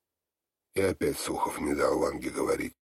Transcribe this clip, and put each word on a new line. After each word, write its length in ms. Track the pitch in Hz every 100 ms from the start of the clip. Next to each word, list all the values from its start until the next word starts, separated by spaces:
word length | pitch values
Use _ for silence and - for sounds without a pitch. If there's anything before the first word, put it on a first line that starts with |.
| _ _ _ _ _ _ _
И 80 | -
опять 360 | 95 87 80 -
Сухов 420 | - - - -
не 140 | 73
дал 240 | 71 71 73
Ванге 320 | - 67 -
говорить. 440 | 69 - - - -